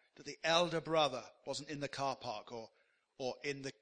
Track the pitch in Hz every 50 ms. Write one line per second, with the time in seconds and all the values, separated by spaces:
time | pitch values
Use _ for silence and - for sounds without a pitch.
0 | _ _ _ - 143 143 139 - - 160 165 170 175 165 160 165 - 156 160 160
1 | 151 139 131 120 110 - - _ - 139 135 131 147 - 151 143 143 135 - 135
2 | 139 135 127 - - 127 107 104 101 - 123 117 113 - _ _ _ _ _ _
3 | _ _ _ - 139 123 - - - 143 139 139 131 135 - _